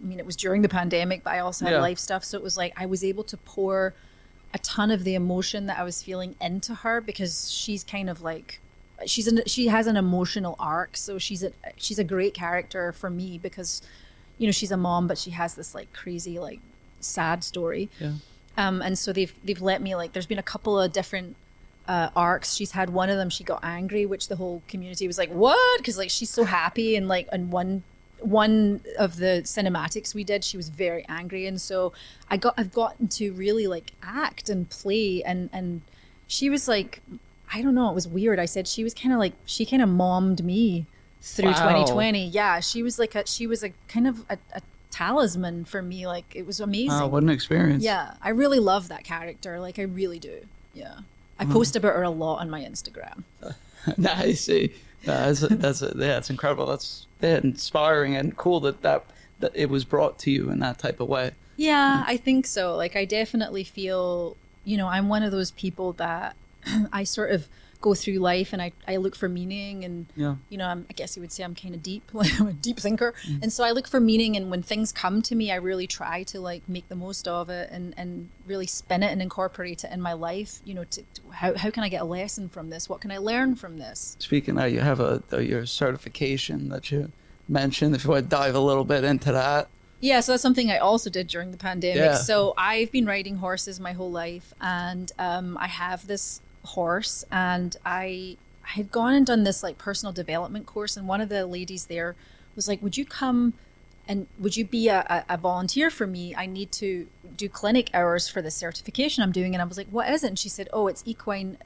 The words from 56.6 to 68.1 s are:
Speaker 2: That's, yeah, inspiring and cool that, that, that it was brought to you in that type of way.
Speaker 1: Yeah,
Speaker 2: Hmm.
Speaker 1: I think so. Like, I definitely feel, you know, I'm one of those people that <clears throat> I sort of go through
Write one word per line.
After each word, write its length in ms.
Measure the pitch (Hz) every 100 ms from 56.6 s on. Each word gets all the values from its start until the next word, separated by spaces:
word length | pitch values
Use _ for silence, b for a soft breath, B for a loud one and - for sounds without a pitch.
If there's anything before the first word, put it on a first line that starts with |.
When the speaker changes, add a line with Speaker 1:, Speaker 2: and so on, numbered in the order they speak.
| 135
Speaker 2:
That's, 400 | 139 - - - -
yeah, 160 | 165 156
inspiring 720 | 135 - - 156 151 151 139 139
and 200 | 143 -
cool 220 | 175 170
that, 220 | 139 -
that, 220 | 147 143 - b b -
that 140 | -
it 160 | - 147
was 140 | 139
brought 340 | 127 147 151 -
to 100 | -
you 200 | 139 131
in 80 | -
that 200 | 131 123
type 200 | - -
of 80 | 120
way. 220 | 135 127 - b b
Speaker 1:
Yeah, 460 | 311 294 277 277
Speaker 2:
Hmm. 60 | -
Speaker 1:
I 60 | 240
think 300 | 262 262 262
so. 300 | - 180 165
Like, 200 | 170 202
I 80 |
definitely 600 | 190 214 220 226 220 196
feel, 720 | 185 - 190 185 180 175 175 - - -
you 120 | 196 208
know, 120 | 185
I'm 200 | 185 202
one 140 | 214
of 80 | 214
those 220 | 196 180
people 400 | - 190 170 185
that 420 | 175 170 170 180 - - -
<clears throat> 280 | - 220 202
I 120 | 196
sort 260 | 202 - -
of 180 | 185 - b b b
go 140 | 208
through 200 | 190 -